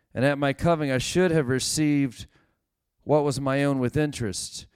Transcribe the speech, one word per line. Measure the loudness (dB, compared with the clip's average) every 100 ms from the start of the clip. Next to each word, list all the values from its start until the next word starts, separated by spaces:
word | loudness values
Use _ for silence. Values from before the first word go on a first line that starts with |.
| _
and | -2
at | 0 2
my | 0
coming | 0 0 2 0
I | -2
should | 0 2 2
have | 2 2
received | 0 -2 0 2 2 0 -4 -18 _ _ _ _ _ _ _
what | 0 2
was | 2 -2
my | -2 0
own | 0 0
with | 0 0
interest. | -2 -2 -6 -6 -10 -14 -18